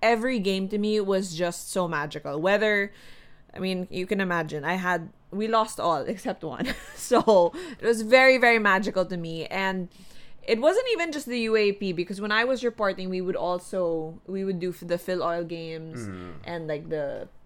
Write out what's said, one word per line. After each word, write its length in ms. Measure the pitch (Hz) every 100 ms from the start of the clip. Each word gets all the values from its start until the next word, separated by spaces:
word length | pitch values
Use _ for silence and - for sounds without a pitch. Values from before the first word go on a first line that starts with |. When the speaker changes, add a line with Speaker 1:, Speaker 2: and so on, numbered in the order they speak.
Speaker 1:
every 360 | 226 226 254 240
game 280 | 190 190 190
to 100 | 208
me 220 | 214 214
was 340 | 196 190 190
just 360 | 160 175 - -
so 160 | 190 170
magical. 500 | 151 147 151 143 147
Whether, 520 | 185 208 214 202 202 - - - - - -
I 60 | -
mean, 280 | 190 185 180
you 160 | 180 180
can 140 | 196
imagine, 440 | 185 175 156 151
I 100 | 151
had, 340 | 185 180 170 160 - -
we 180 | 196 220
lost 320 | 226 220 -
all 220 | 170 160
except 420 | - 190 247 190
one. 240 | 156 - 247 -
<laughs> 120 | - -
So 560 | - 233 226 196 170 330 349 240
it 40 | 226
was 160 | 220
very, 340 | 214 262 262 262
very 200 | 240 226
magical 440 | 208 190 196 185 180
to 100 | 175
me. 300 | 165 165 -
And 420 | 190 190 185 180 - - - - - -
it 140 | 226
wasn't 260 | 302 415 508
even 180 | 403 339
just 160 | 294 240
the 140 | 240
U 160 | 226 220
A 160 | 208
P, 200 | 202 196
because 280 | 170 170 196
when 100 | 208
I 140 | 214
was 180 | 247 247
reporting, 460 | 240 226 196 185 185
we 100 | 185
would 160 | 185 180
also, 840 | 175 180 - 190 170 165 160 165 -
we 160 | 190
would 160 | 196 175
do 100 | 180
f-, 160 | 170 175
the 120 | 175
Phil 220 | 185 180
Oil 200 | 170 170
games 640 | 165 165 165 160 160 123 104
Speaker 2:
Mm. 260 | 92 90 82
Speaker 1:
and, 220 | - 170 156
like, 200 | 151 160
the 360 | 156 139 113 - -